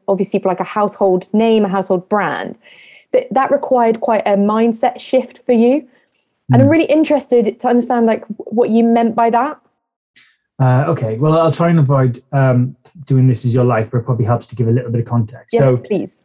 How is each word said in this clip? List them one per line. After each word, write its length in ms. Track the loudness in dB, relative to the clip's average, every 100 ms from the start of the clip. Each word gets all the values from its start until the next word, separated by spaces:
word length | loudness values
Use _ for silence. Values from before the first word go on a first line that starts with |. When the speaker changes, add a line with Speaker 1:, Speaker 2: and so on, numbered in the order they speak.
| -4
Speaker 1:
obviously 320 | -4 -2 -2
for, 100 | -2
like, 100 | -4
a 40 |
household 680 | -6 -4 -4 0 0 0 -2
name, 320 | 0 2 2
a 60 | 0
household 400 | -2 -2 -4 -2
brand, 480 | -4 -2 -6 -10 -14 -20 -20 -20 -20 _
that, 140 | -4 -2
that 200 | -2 0
required 500 | -2 0 0 2 0
quite 220 | 0 -2 0
a 60 |
mindset 680 | 0 2 0 0 0 -4 -4
shift 460 | -4 -2 -2 -6 -2
for 80 |
you. 340 | 2 2 2 -4 _ _ _ _ _ 0
And 120 | 4
I'm 40 | 4
Speaker 2:
Mm. 40 |
Speaker 1:
really 140 | 2 2
interested 720 | 0 2 0 0 0 0 -2
to 80 | -2
understand, 400 | 0 0 0 0
like, 140 | -2
w-, 140 | -6 -14 -6 -2
what 120 | 0
you 120 | 2
meant 300 | 2 2 0
by 160 | 0 2
that. 320 | 2 -2 -6 _ _ _ _ _ _ _ _ _ -2
Speaker 2:
Uh, 260 | 0 2 0
okay, 320 | -2 -4 -2
well, 180 | 0 2
I'll 120 | 2
try 180 | 0 0
and 80 | 2
avoid, 460 | 2 2 0 -2 -4
um, 440 | 0 2 2 0 -6 _ -12 -2
doing 220 | 2 2
"This 180 | 2 0
Is 80 |
Your 100 | 0
Life," 260 | 0 0 -2
but 80 | -4
it 60 | -4
probably 200 | -2 -2
helps 220 | -2 -4
to 80 | -4
give 120 | -2
a 40 |
little 180 | -2 -2
bit 120 | -6
of 40 | -4
context. 480 | -4 -4 -8 -4
Speaker 1:
Yes, 80 | 0
Speaker 2:
So 160 | 2 2
Speaker 1:
please. 420 | -2 -6 -6 _